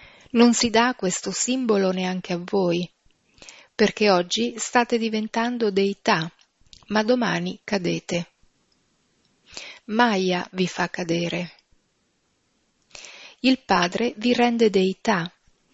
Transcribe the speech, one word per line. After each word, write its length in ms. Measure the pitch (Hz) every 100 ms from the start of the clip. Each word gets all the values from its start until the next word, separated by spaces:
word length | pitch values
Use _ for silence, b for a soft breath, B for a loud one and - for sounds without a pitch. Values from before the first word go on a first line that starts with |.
| B B B
Non 220 | 233 240
si 160 | 226 240
dà 240 | 220 240
questo 380 | 254 185 180 196
simbolo 600 | 180 - 262 247 202 190
neanche 420 | 185 185 185 -
a 60 | 175
voi, 480 | 180 196 180 175 175 _ _ _ _ B B B B
perché 380 | - 202 - 208
oggi 440 | 180 180 220 240 233
state 420 | - 247 240 233
diventando 720 | 220 214 220 233 233 247 220
deità, 600 | 196 196 202 - 180 214 - _ _ _ - -
ma 140 | 214
domani 580 | 220 247 214 170 180 202
cadete. 720 | - 202 170 165 - 175 175 _ _ _ _ _ _ _ _ _ _ _ B B B B -
Maya 640 | 214 240 196 185 180 -
vi 160 | 185 180
fa 200 | - 175
cadere. 640 | - 170 170 170 170 175 - _ _ _ _ _ _ _ _ _ _ _ _ _ B B B B B
Il 180 | 254 262
padre 540 | - 185 180 - 240 214
vi 160 | 233
rende 360 | 240 240 233 220
deità 640 | 196 190 190 - 190 170 - _ _ _